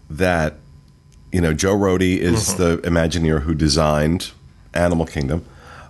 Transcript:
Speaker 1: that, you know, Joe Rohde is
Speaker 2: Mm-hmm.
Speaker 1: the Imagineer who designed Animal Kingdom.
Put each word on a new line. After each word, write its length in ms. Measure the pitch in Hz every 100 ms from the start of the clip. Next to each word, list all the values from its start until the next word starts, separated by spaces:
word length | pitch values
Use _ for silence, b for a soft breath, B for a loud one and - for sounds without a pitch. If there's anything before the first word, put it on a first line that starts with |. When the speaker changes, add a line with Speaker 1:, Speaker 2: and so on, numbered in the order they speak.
| -
Speaker 1:
that, 460 | 76 92 87 78 - - - - - _ - -
you 120 | 92
know, 100 | 82
Joe 220 | 76 95 101
Rohde 400 | 101 92 92 92
is 380 | 85 113 101
Speaker 2:
Mm-hmm. 80 | 95
Speaker 1:
the 160 | 87 85 90
Imagineer 540 | 85 82 85 82 78
who 120 | 73
designed 760 | 76 76 76 76 76 76 87 - - - - -
Animal 320 | 85 87 85
Kingdom. 400 | 80 80 67 82 B B B B B